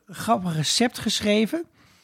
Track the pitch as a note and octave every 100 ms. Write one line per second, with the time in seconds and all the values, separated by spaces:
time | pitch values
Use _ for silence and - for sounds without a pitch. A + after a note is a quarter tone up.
0 | - F3+ A3 A3+ F3+ D#3 C#3+ - A#3+ -
1 | A3+ - G#3+ G#3+ A3 E4 E4+ _ _ _